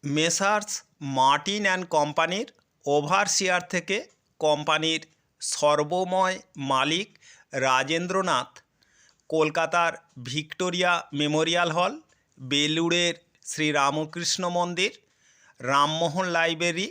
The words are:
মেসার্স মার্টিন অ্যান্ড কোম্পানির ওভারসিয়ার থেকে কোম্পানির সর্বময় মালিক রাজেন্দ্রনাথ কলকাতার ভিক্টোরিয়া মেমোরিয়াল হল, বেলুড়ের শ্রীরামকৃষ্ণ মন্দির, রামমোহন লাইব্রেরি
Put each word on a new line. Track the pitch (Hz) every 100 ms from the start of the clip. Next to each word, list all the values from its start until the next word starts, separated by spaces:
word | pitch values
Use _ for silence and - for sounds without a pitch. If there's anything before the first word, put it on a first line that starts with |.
মেসার্স | 143 147 160 - 196 208 208 - _ _ 139 135
মার্টিন | 131 147 170 208 202
অ্যান্ড | 185 175 156
কোম্পানির | 147 151 160 190 269 _ _ _ -
ওভারসিয়ার | 147 147 190 202 - 185 180 180
থেকে | 185 170 196 320 _ _ _
কোম্পানির | 156 147 151 156 160 160 - _ _ _
সর্বময় | - - 147 147 147 175 185 185 185 185 - - 135
মালিক | 131 139 165 214 _ - - _ 139 131
রাজেন্দ্রনাথ | 131 135 165 175 190 185 131 131 - _ _ _ _ _ _ _
কলকাতার | 156 156 160 160 175 170 - _ -
ভিক্টোরিয়া | 120 143 156 - 180 175 180 175 -
মেমোরিয়াল | 143 147 151 160 170 175
হল, | 160 185 302 _ _ _ _
বেলুড়ের | 131 143 147 160 170 175 175 165 _ _ -
শ্রীরামকৃষ্ণ | - 156 143 139 151 156 170 165 - 180
মন্দির, | 175 175 175 202 - _ _ _ _ _ _
রামমোহন | 123 139 147 156 165 160 185 170
লাইব্রেরি | 165 160 175 165 196